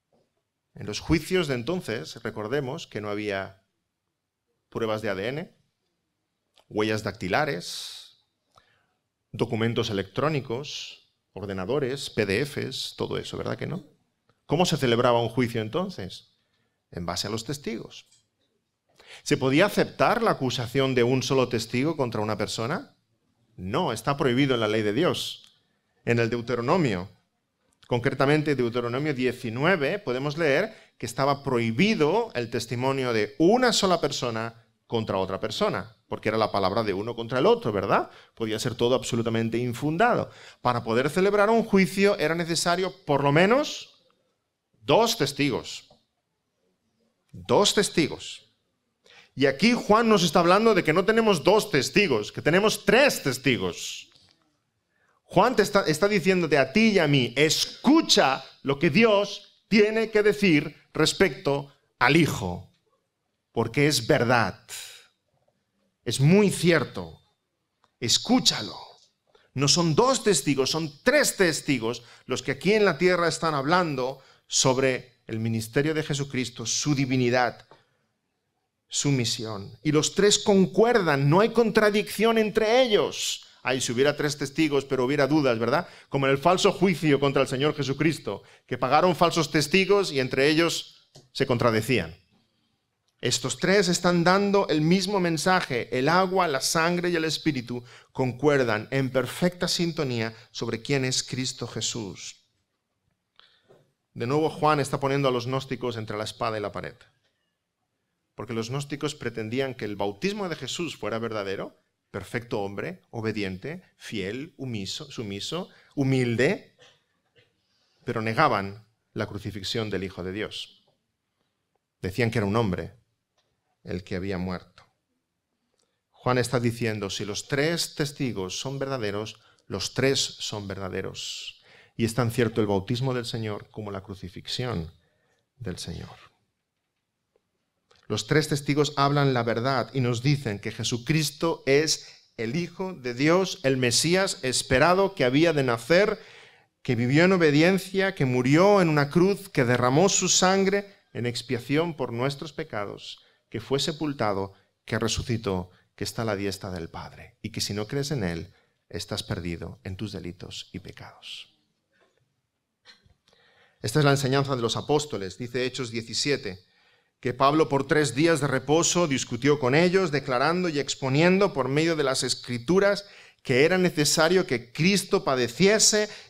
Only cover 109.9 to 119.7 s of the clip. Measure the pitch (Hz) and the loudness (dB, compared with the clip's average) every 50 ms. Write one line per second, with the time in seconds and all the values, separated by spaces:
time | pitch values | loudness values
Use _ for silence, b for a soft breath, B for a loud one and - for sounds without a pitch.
109.9 | 104 95 101 101 101 - - 196 208 214 196 175 156 - 135 117 - - 165 139 | -6 -4 -4 -6 -4 -4 -6 -6 -4 -4 -6 -6 -8 -8 -8 -10 -8 -8 -8 -8
110.9 | - - - 104 113 110 117 113 110 107 98 98 95 - - - - _ _ _ | -8 -8 -8 -6 -6 -6 -6 -6 -6 -6 -6 -6 -6 -6 -8 -12 -14 _ _ _
111.9 | _ _ _ _ - 104 92 - - 120 - - 123 107 101 98 101 98 117 156 | _ _ _ _ -12 -12 -12 -8 -8 -8 -8 -6 -6 -6 -6 -6 -8 -8 -10 -10
112.9 | 185 - _ _ - 117 107 110 104 104 98 95 95 92 - 135 165 180 b b | -12 -14 _ _ -12 -6 -6 -4 -4 -4 -6 -6 -6 -8 -10 -12 -12 -14 b b
113.9 | b _ - - 120 101 90 98 110 131 147 175 - - 139 127 117 104 95 92 | b _ -16 -12 -8 -8 -6 -6 -8 -10 -12 -14 -14 -12 -10 -8 -8 -8 -8 -8
114.9 | - - - - - - 117 101 98 101 - - 160 170 - b b b b b | -10 -12 -12 -14 -12 -12 -10 -10 -10 -10 -10 -8 -8 -10 -10 b b b b b
115.9 | b 147 135 135 135 127 127 120 117 110 127 160 208 - - _ _ b b b | b -2 0 0 2 2 2 0 2 2 2 0 0 -2 -6 _ _ b b b
116.9 | b b b b _ _ _ _ _ _ _ _ _ _ _ _ _ _ _ _ | b b b b _ _ _ _ _ _ _ _ _ _ _ _ _ _ _ _
117.9 | _ _ _ 127 117 117 110 113 113 131 156 139 117 101 98 98 101 110 - _ | _ _ _ -8 -6 -4 -4 -2 0 2 2 2 2 0 -2 -4 -10 -14 -20 _
118.9 | _ _ _ _ _ 107 107 104 107 101 98 107 92 104 95 - | _ _ _ _ _ -6 -6 -6 -6 -10 -10 -10 -10 -8 -10 -6